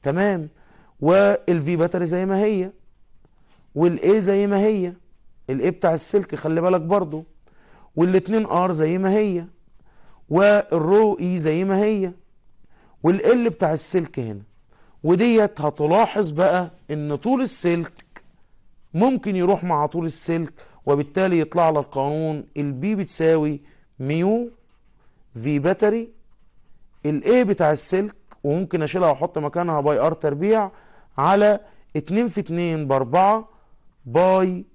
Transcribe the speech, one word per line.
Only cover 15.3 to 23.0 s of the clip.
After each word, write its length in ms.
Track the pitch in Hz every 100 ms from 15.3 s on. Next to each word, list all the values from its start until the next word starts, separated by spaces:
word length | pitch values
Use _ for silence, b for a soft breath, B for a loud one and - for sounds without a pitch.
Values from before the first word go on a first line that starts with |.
| 226 208 208
هتلاحظ 680 | 147 143 151 185 226 208 185
بقى 400 | 151 185 180 170 - -
إن 240 | 151 147 143
طول 260 | 233 254
السلك 520 | 254 - 175 170 165 - _ - - _ _ _ - _ -
ممكن 420 | 160 247 262 202 185
يروح 280 | 180 196
مع 220 | - 151 151
طول 200 | 170 165
السلك، 480 | - - 165 156 - b b -
وبالتالي 540 | 143 143 - 190 170
يطلع 300 | 156 175 165
لك 160 | 151 143
قانون 600 | 135 139 151 160 151 - -
البي 380 | 147 127 180
بتساوي 680 | 214